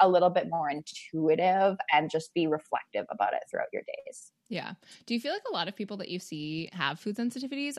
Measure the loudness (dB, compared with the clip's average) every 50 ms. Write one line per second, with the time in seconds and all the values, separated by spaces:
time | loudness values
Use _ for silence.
0 | 6 8 8 6 6 6 4 2 0 0 -2 -2 -2 -2 -4 -6 -8 -12 -14 -16
1 | -12 -6 -2 0 4 4 4 6 6 4 6 6 4 4 2 0 0 2 2 2
2 | 4 2 0 -2 -2 -2 0 0 2 2 2 0 -2 -4 -6 -6 -4 _ -4 -4
3 | -4 -4 -2 -2 0 0 0 -4 -6 -4 -4 -4 -4 -4 -6 -8 -8 -8 -12 -12
4 | -12 -14 -16 -18 -20 -20 _ _ _ -8 -8 -8 -8 -8 -12 -14 _ -20 -20 -14
5 | -6 -4 -4 -2 -2 -2 -4 -4 -4 -4 -4 -4 -4 -4 -4 -8 -8 -8 -8 -10
6 | -8 -8 -8 -8 -8 -8 -8 -8 -6 -6 -6 -6 -6 -6 -4 -2 -2 -2 -2 -4
7 | -6 -6 -4 -2 -2 -4 -4 -6 -8 -6 -6 -4 -6 -6 -6